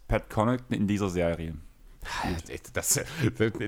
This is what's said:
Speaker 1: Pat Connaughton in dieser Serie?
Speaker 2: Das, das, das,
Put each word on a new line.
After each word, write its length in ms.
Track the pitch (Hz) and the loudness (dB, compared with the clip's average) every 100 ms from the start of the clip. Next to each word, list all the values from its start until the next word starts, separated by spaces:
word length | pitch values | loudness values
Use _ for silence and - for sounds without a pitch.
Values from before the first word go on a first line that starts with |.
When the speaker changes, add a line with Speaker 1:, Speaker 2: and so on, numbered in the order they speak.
| - | -2
Speaker 1:
Pat 220 | 110 - | -2 0
Connaughton 440 | - 110 127 - 104 | 2 4 2 0 0
in 120 | 98 | 2
dieser 220 | 104 98 | 4 2
Serie? 440 | 90 85 82 82 78 - - - - - - - 82 - 71 - | 2 2 0 -4 -8 -12 -20 -20 -14 -8 -4 -2 -4 -6 -12 -6
Speaker 2:
Das, 0 | |
das, 320 | - - - - 170 117 - | -4 0 0 0 0 0 2
das, 160 | 113 - | 0 0